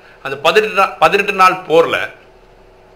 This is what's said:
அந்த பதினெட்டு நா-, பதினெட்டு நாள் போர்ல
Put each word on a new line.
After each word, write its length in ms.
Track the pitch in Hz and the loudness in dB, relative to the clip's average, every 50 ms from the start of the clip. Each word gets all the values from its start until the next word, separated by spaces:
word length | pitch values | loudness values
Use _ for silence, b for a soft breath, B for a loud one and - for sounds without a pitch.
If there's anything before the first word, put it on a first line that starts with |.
| b b b b | b b b b
அந்த 140 | - 135 135 | -12 -12 -8
பதினெட்டு 460 | 135 143 165 196 214 214 214 180 196 | -2 -2 0 2 0 0 0 0 -2
நா-, 140 | 190 - - - | -2 -2 0 0
பதினெட்டு 340 | 156 165 185 196 196 196 | 0 2 2 0 -2 -4
நாள் 200 | 190 190 185 185 | 0 2 2 2
போர்ல 580 | 170 - - - 156 170 156 127 104 90 101 107 - - _ _ _ _ _ _ _ _ _ _ _ _ _ _ _ | 2 0 -4 0 2 2 2 2 -2 -4 -6 -8 -12 -18 _ _ _ _ _ _ _ _ _ _ _ _ _ _ _